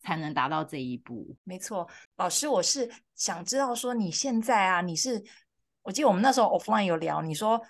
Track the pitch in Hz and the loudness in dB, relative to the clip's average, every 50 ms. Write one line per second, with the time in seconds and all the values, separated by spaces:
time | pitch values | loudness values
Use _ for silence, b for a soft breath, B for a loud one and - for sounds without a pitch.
0 | - - 170 160 156 151 147 147 127 143 160 156 151 - - 139 131 127 123 120 | -6 -4 -4 -4 -4 -2 0 0 0 0 0 -2 -4 -4 -6 -6 -6 -6 -6 -8
1 | - - 123 110 - - 135 - _ 185 185 185 185 - 185 175 170 B B B | -10 -12 -12 -12 -12 -14 -16 -18 _ -16 -14 -12 -10 -8 -6 -6 -6 B B B
2 | B B _ - 185 180 - - 285 302 262 185 175 - - 277 247 240 B B | B B _ -4 -2 -2 0 -2 0 0 2 2 2 2 0 -2 -4 -6 B B
3 | _ _ _ - - - 175 165 175 - 247 269 277 254 240 233 - 247 247 233 | _ _ _ -6 -6 -4 -4 -6 -6 -4 -2 0 0 0 -2 -4 -4 -2 -2 -2
4 | 208 170 156 - - 277 240 226 220 247 247 208 190 185 180 175 180 175 165 156 | -2 -2 -2 -2 -2 0 0 0 2 2 4 4 4 4 4 2 0 0 -2 -2
5 | - 262 240 208 B B B B B _ _ _ _ _ _ _ - - 190 - | -2 -2 -2 -4 B B B B B _ _ _ _ _ _ _ -10 -6 -2 2
6 | 302 247 190 180 220 269 254 262 220 190 185 170 - - 214 214 202 180 165 160 | 4 4 4 6 4 4 6 6 4 4 4 2 2 2 2 2 4 2 2 0
7 | 165 160 151 156 160 160 156 156 220 214 226 226 226 B | 0 -2 -2 -2 -2 -4 -4 -2 0 2 2 0 0 B